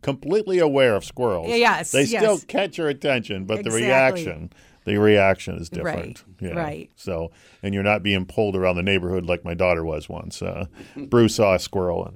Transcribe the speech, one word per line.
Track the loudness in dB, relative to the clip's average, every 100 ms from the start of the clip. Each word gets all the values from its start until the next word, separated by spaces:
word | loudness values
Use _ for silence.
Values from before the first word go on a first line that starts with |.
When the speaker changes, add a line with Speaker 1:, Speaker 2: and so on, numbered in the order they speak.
Speaker 1:
completely | -4 -6 -2 -2 0 2
aware | 4 4 4 2
of |
squirrels. | -2 -4 -2 -2 0
Speaker 2:
Yes, | 2 4 2 0
Speaker 1:
They | 0 2
still | 2 2 0
Speaker 2:
yes. | -2
Speaker 1:
catch | -4 -4 -4
her | -4
attention, | -2 -2 -2 -2 -8 -4
but | -4
the | -2 0
Speaker 2:
Exactly. | 2 4 4 2 -6
Speaker 1:
reaction, | -10 -12 _ -20 _ -2
the | 2
reaction | 4 6 4 2 -2 -10
is | -8
different. | -8 -6 -6 -10 -14 _ -12
Speaker 2:
Right, | -10
Speaker 1:
Yeah. | -6
Speaker 2:
right. | -8 -10 -16 _
Speaker 1:
So, | -8 -8 -8 _ _ _
and | -4
you're | 0
not | 2 2
being | 2 -2 -2
pulled | -2 0 2
around | 0 0
the |
neighborhood | 2 0 0 -4 -2
like | -4
my | -4 0
daughter | 2 2
was | -2 -6 -8
once. | -14 -12 -10
Uh, | -10 -8 -12 -14 -20 -16
Bruce | 0 4 4 4
saw | 2 2
a |
squirrel | 0 -4 -2 -2 -6